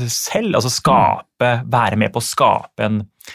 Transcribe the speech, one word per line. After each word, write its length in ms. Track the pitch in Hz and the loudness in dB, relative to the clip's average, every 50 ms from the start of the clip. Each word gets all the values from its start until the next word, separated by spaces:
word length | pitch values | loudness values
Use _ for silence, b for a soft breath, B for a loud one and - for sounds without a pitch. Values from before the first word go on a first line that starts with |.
| 123 117 | -2 -4
selv, 460 | - - - - - 202 233 214 165 | -4 -6 -4 -4 -2 -2 0 0 0
altså 160 | 123 113 127 - | 0 0 0 -2
skape, 760 | - - 143 135 120 98 69 50 - - _ _ - 123 123 120 117 127 | 0 2 2 4 4 4 2 0 -2 -6 _ _ -2 0 0 0 0 -2
være 340 | - 120 120 117 110 - 107 | -2 0 0 2 2 0 0
med 140 | 107 - - | 0 -2 -2
på 100 | 120 - | -4 -6
å 20 | |
skape 640 | - - - 139 113 101 - - - _ - 104 | -4 0 2 4 4 4 2 -2 -6 _ -4 -4
en, 160 | 107 107 107 107 - _ B B B | -2 -2 -2 -4 -6 _ B B B